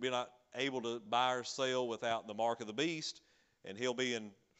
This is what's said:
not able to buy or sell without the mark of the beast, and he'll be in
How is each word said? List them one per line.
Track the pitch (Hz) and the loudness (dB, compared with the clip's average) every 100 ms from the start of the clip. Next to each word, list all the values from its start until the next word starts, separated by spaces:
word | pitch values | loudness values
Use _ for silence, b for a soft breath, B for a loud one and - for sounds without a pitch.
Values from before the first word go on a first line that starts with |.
not | 127 123 123 - _ 120 | 0 0 -2 -8 _ -2
able | 135 131 | 0 0
to | 117 120 | -2 -4
buy | 104 120 127 | 0 4 4
or | 127 | 2
sell | 117 - 131 127 123 | -2 0 2 2 0
without | 110 120 113 110 | 0 0 0 -2
the | |
mark | 104 117 117 | 0 2 0
of | 107 | -2
the | |
beast, | 107 165 160 151 - b b b b | 0 0 0 -6 -10 b b b b
and | - 98 | -12 -2
he'll | 127 | 0
be | 120 127 | 2 0
in | 117 107 98 _ _ | 0 -4 -14 _ _